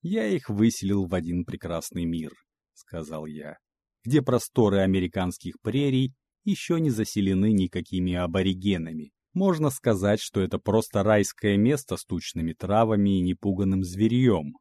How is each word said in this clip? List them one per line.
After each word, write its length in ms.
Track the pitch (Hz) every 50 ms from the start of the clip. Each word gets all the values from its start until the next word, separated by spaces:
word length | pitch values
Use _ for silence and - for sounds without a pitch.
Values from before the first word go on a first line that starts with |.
| -
«Я 240 | 165 196 226 220
их 220 | 214 196 160 - -
выселил 580 | 107 101 110 117 - - - 95 101 101 95
в 80 | 85 95
один 300 | 92 82 82 87 90 87
прекрасный 600 | - - 85 - 85 85 82 - - - 90 85
мир», 280 | 85 85 82 78 73 - _ _ _ _ _ _ _ _
сказал 520 | _ - _ - 85 78 76 80 78 78
я, 320 | 78 76 76 73 76 78 _ _ _ _ _ _ _ _ _ _
«где 180 | 113 131 151 135
просторы 560 | 135 127 120 - - _ - 117 101 98 98
американских 840 | 95 95 95 95 90 85 _ 98 90 90 87 - - 90 - -
прерий 540 | _ 110 110 139 143 139 131 131 131 131 131 _ _ _ _ _ _
ещё 340 | 208 196 - - - 170 165
не 120 | 165 151
заселены 640 | 120 107 110 - - 107 98 95 95 92 98 107 110
никакими 640 | 98 95 90 - 90 85 - - 92 90 92 90
аборигенами. 960 | 90 90 87 85 98 92 95 95 92 92 104 98 87 82 82 80 78 76 - _ _ _ _ _
Можно 380 | 180 190 196 180 156 156 147
сказать, 500 | 131 - - 123 110 95 92 101 104 110
что 200 | - - _ 101
это 180 | 95 85 - -
просто 440 | _ - 101 110 110 - - 104 98
райское 540 | 107 107 104 101 - - - - 104 101
место 400 | 101 104 120 151 139 - - 92
с 80 | 85 -
тучными 480 | _ - 85 - - - 117 120 123 -
травами 680 | _ - 92 98 110 117 110 110 101 101 101 98 95
и 40 | 90
непуганым 600 | 90 90 - - 98 95 90 101 95 95 95 95
зверьём. 720 | 87 90 95 107 113 117 123 131 123 104 87 76 73 - -